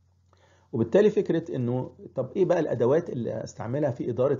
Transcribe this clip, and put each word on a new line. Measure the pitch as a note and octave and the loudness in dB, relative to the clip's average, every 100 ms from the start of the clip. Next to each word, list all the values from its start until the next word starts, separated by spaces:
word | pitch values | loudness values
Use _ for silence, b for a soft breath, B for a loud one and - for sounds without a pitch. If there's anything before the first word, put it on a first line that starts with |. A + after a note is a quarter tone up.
| _ _ _ b b b b | _ _ _ b b b b
وبالتالي | A#2 A2+ F3+ G#3 | -2 4 6 6
فكرة | G#3 - E3 E3 C#3 | 4 0 -2 -2 -4
إنه | A#2+ B2+ - - - | -2 -2 -4 -12 -10
طب | - B2+ - | -8 -6 0
إيه | |
بقى | F3 F3 | 2 2
الأدوات | D3+ A#2+ A#2+ D#3 F3 | 0 0 2 2 0
اللي | B2+ A2 A#2 | -6 -6 -6
أستعملها | - - G#2+ C3+ D3 | -8 -10 -6 -2 -2
في | B2 D3 | -2 -4
إدارة | A2+ C3+ | 0 0